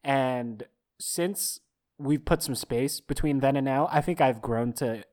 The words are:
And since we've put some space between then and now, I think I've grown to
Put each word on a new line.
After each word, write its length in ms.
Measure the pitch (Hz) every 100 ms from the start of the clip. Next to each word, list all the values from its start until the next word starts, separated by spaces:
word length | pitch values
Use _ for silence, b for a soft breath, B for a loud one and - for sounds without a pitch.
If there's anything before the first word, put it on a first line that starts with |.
And 640 | 143 135 131 127 120 107 - _ _ _
since 580 | - - 175 196 - - _ _ _ _
we've 260 | 143 147
put 160 | - 165
some 100 | -
space 460 | 127 - 117 139 -
between 400 | - 143 151 139
then 160 | 135 139
and 80 |
now, 240 | 135 135 151
I 100 | 151
think 200 | 151 170
I've 200 | 135 117
grown 320 | 120 113 120
to 300 | 117 123 113 -